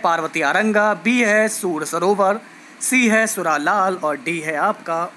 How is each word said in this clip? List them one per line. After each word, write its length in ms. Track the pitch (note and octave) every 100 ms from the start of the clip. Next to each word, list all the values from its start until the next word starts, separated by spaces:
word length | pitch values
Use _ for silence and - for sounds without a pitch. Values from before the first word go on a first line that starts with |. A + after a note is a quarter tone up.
पार्वती 400 | F#3 E3 D#3+ D#3+
आरंगा, 520 | C#3+ F3 A3 G#3 G#3+ F#3
B 220 | G#3 B3
है 280 | A3 G#3+ A3
सूर 360 | A3 F#3 D3+ D3+
सरोवर, 540 | E3 F3+ G3+ F#3+ A3 - - - -
सी 260 | - B3+ A#3
है 180 | A3 A3
सुरालाल 680 | G3 E3 D3 D#3 G3+ F#3+ F#3
और 220 | D3+ C#3+
D 200 | D3+ E3+
है 160 | D3+ D3+
आपका 540 | F#3+ G#3+ - E3 F3